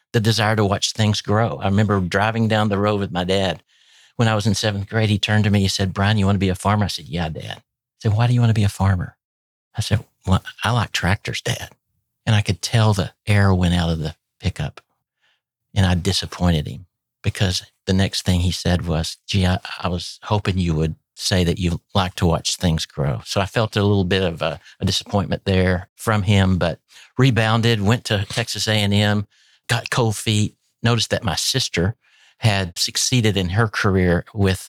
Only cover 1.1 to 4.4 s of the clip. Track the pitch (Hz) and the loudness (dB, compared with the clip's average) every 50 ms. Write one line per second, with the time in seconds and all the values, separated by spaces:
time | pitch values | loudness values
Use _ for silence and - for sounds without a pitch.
1.1 | 107 - - - 104 107 117 110 - - 95 98 98 101 110 98 104 98 92 85 | 2 0 -2 -2 0 0 0 0 -2 -4 -2 0 2 2 2 2 2 0 0 0
2.1 | 82 98 101 110 110 113 113 110 107 107 107 107 101 98 101 104 104 101 101 90 | 0 0 0 0 0 0 0 0 2 2 2 0 0 0 0 0 0 -2 -2 -4
3.1 | 87 87 90 90 95 98 95 92 80 - - _ _ _ _ _ _ _ _ _ | -4 -4 -2 0 0 0 0 -2 -2 -4 -10 _ _ _ _ _ _ _ _ _
4.1 | _ - 120 113 110 107 | _ 0 0 2 2 2